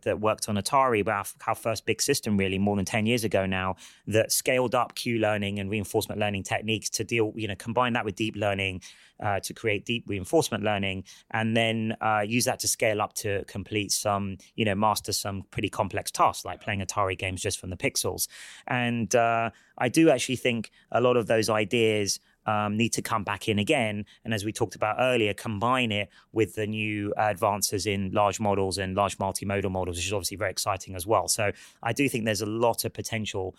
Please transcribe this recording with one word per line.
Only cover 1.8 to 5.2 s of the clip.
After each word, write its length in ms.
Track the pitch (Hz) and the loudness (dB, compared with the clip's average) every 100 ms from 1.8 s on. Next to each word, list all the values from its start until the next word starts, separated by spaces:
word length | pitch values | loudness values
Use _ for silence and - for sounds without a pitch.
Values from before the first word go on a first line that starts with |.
| - | -2
big 160 | 110 | 0
system 340 | - 131 117 101 | 0 0 0 0
really 220 | 98 95 | 2 2
more 180 | 101 101 | 2 2
than 100 | 90 | 0
ten 200 | 117 107 | 0 2
years 180 | 120 | 0
ago 220 | 110 98 95 | 2 0 0
now, 300 | 92 92 92 - - - | -2 -4 -6 -12 -14 0
that 240 | 107 107 | 2 4
scaled 420 | - - 127 123 | 0 2 2 2
up 220 | 123 117 - | 2 0 -4
Q 240 | 127 | -2
learning 400 | 117 | 2